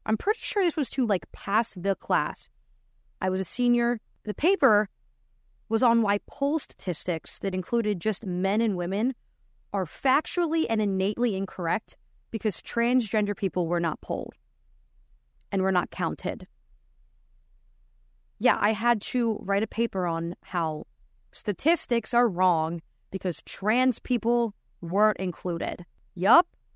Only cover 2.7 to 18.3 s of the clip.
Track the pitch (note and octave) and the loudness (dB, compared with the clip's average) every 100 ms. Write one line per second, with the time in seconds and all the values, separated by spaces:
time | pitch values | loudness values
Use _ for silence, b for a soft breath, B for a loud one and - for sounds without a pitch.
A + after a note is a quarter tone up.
2.7 | _ _ _ _ _ F#3+ F#3 F#3+ - B3 | _ _ _ _ _ -2 0 -2 0 2
3.7 | A#3+ A#3+ A#3+ - _ - G#3 F4 G4 C4 | 2 2 -2 -6 _ -10 0 2 4 6
4.7 | G#3 G#3+ _ _ _ _ _ _ _ - | 4 2 _ _ _ _ _ _ _ -4
5.7 | A3 A#3+ A#3 G#3+ G#3 - - C#4 D4+ - | 2 4 4 2 0 -4 -2 0 0 -4
6.7 | - - E3+ - D#3+ - - G3 F#3 - | -8 -6 -4 -4 -4 -6 -8 -4 -4 -2
7.7 | A#3 G#3 F#3+ A3 G3+ G3 F3 F#3+ G#3+ A3+ | 0 0 -2 -2 -4 -4 -2 0 2 0
8.7 | F#3 F3 G3 A#3+ C4 _ _ _ _ _ | 0 -2 -2 -2 -4 _ _ _ _ _
9.7 | G3+ F3+ - C#4 C4+ - - E4+ D#4+ D#4+ | -4 -4 -2 0 2 0 -2 0 0 0
10.7 | A3 G#3 F#3+ F#3+ G#3+ A#3+ F#3+ G3 - E3+ | 0 0 0 0 0 -2 -2 -4 -4 -2
11.7 | F#3 - - _ _ _ - A3 - - | -2 -4 -20 _ _ _ -4 -2 -4 -4
12.7 | - A#3 B3+ A3 A3 G3+ G#3 F#3+ - E3+ | -2 2 2 0 0 -2 -2 -2 0 0
13.7 | E3+ E3+ - - - - - _ _ _ | 0 -2 -4 -6 -6 -6 -12 _ _ _
14.7 | _ _ _ _ _ _ _ _ G3 F#3+ | _ _ _ _ _ _ _ _ -2 0
15.7 | F#3+ - - E3+ D3+ F#3 - F#3 _ _ | 0 -2 -4 -4 -4 -6 -6 -10 _ _
16.7 | - _ _ _ _ _ _ _ _ _ | -20 _ _ _ _ _ _ _ _ _
17.7 | _ _ _ _ _ _ | _ _ _ _ _ _